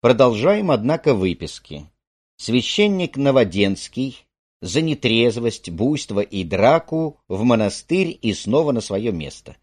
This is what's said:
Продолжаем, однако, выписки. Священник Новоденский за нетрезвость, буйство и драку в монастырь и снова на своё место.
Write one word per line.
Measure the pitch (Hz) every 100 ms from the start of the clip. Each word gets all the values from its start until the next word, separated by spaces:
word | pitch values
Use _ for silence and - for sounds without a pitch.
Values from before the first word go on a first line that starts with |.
Продолжаем, | 120 120 127 107 143 208 196
однако, | 127 113 160 -
выписки. | 117 95 82 78 - _ 76 76 _ _ _ _ _
Священник | - 123 - - 208 190 175 -
Новоденский | 139 131 110 87 98 98 - - 135 123 _ _ _ _
за | - 107
нетрезвость, | 160 151 123 113 120 113 117 - -
буйство | 85 117 147 - 101
и | 104 101
драку | 85 95 110 160 - 160 160 147 _
в | 95
монастырь | 117 117 104 - - 175 180 -
и | 113
снова | 98 - 131 156
на | 123
своё | - 101 113
место. | 90 73 - - -